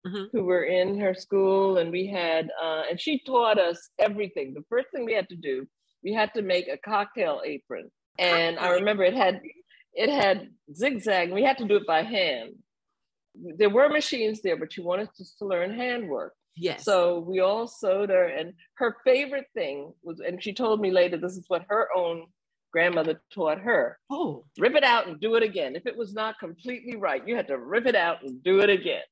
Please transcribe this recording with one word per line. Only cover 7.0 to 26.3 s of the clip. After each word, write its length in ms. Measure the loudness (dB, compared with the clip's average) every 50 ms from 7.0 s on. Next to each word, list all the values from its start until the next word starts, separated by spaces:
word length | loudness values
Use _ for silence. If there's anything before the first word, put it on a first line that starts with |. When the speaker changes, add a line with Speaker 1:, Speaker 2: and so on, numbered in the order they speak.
| -2 -2 -2 -2 0 0 0 -2 -4
Speaker 2:
apron. 460 | -6 -8 -8 _ _ -10 -10 -10 -16 _ _ _ _ _
And 380 | 0 2 2 4 4 2 0 0
I 40 | 0
Speaker 1:
Cocktail 180 | 0 2 2 4
Speaker 2:
remember 240 | 2 2 2 4
it 120 | 2 2 4
had, 260 | 4 2 2 2 -2 -12 -18 -20 -20 _ _ _ _ _ _ _
it 140 | 0 0 2
had 420 | 2 4 4 2 2 0 -2 -16 -20 _ _ -20
zigzag. 600 | -6 -2 -2 -2 -2 -2 -2 0 2 2 0 0
We 100 | 0 2
had 160 | 2 2 2 0
to 60 | 2
do 100 | 2 2
it 140 | 2 4 2
by 140 | 2 2 2
hand. 500 | 0 -2 0 0 0 -2 -4 -6 -12 -16 -20 _ _ _ _ _ _ _ _ _ _ _ _ _ _ _
There 340 | -16 -16 -14 0 2 2 4
were 200 | 6 6 4 4
machines 520 | 4 0 0 -2 -2 -2 -2 -2 -2 -2
there, 140 | -2 -2 -2
but 160 | -2 -4 -10
she 80 | -10 -8
wanted 280 | -4 -2 -2 -2 -4 -8
us 260 | _ -20 -20 -20 _ _
to 40 | -4
learn 320 | -2 -2 -2 -2 -2 -4
handwork. 580 | -6 -4 -4 -4 -4 -4 -6 -6 -6 -6 -8 _ _ _ _ _
Speaker 1:
Yes. 300 | -6 -4 -4 -4 -4 0
Speaker 2:
So 340 | 2 4 4 4 4 2 0
we 220 | -4 -2 0 2
all 260 | 2 2 2 0 -4
sewed 440 | -6 -8 -4 0 0 2 2 2 2
her, 160 | 4 4 4 2
and 260 | 0 -4 -6 -8 -10 _ -20 _ _
her 240 | -2 -2 -2 -2 2 _
favorite 420 | 4 4 4 2 -2 -6 -8 -8 _ _
thing 380 | -6 -4 -4 -6 -8 -10 -14 -18 _ _
was, 160 | -14 -12 -8
and 200 | -8 -8 -8 -6
she 140 | -8 -10 -4
told 260 | -2 0 0 2 2
me 120 | 2 2
later, 240 | 4 4 4 4 2
this 200 | -4 -6 -6 -8
is 100 | -10 -6 _
what 180 | -4 -4 -2 -2
her 200 | 0 0 0 0 0
own 300 | -2 -2 -2 -4 -8 -12 _ _ _ _ _ _ _ _ _
grandmother 480 | 0 2 2 2 2 0 0 0 -2 -4 _ _ -6
taught 240 | -2 -2 -2 -2 -2
her. 400 | -2 0 2 2 2 0 -4 _ _ _
Speaker 1:
Oh. 360 | -6 -4 -4 -4 -6 -8 -16 _ _
Speaker 2:
"Rip 200 | 0 2 4 4
it 80 | 4 4
out 240 | 6 4 4 2 -2
and 100 | -8 -6
do 140 | -2 0 2
it 80 | 2
again. 320 | 2 2 0 -4 -4 -4 -6
If 100 | -6 -8
it 100 | -8 -6
was 180 | -6 -10 -8 -6
not 240 | -6 -6 -6